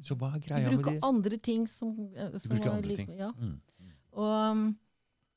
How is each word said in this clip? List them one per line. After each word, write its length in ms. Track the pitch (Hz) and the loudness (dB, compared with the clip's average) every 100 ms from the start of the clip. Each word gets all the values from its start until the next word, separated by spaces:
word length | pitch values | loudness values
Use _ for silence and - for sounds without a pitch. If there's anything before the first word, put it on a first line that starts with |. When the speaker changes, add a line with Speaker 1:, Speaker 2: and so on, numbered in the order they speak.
| 143 | -6
Speaker 1:
Så 80 | 131 | -4
hva 160 | 131 151 | -2 -4
er 40 | |
Speaker 2:
Du 80 | 147 | -2
Speaker 1:
greia 220 | 143 131 | 2 4
med 80 | 131 | 4
Speaker 2:
bruker 120 | 139 151 | 4 2
Speaker 1:
de? 40 | |
Speaker 2:
andre 340 | 269 247 202 220 | 4 4 2 0
ting 300 | - 226 226 | 0 0 0
som, 240 | - 226 220 202 190 | -4 -6 -6 -8 -8
eh, 140 | 196 | -8
Speaker 1:
Du 80 | - | -6
Speaker 2:
som 160 | 110 120 | -2 0
Speaker 1:
bruker 100 | 131 | 2
Speaker 2:
er 40 | 107 | 0
Speaker 1:
andre 100 | 101 | 0
Speaker 2:
litt, 100 | 101 | -2
Speaker 1:
ting. 200 | 95 85 | -4 -6
Speaker 2:
ja. 140 | 98 | -6
Speaker 1:
Mm. 260 | 120 113 69 - _ | -4 -6 -6 -12 _
Mm. 100 | 92 - _ | -20 -20 _
Speaker 2:
Og, 380 | - 214 214 220 | -2 2 4 4
um, 280 | 214 214 214 _ _ _ _ _ | 4 2 0 _ _ _ _ _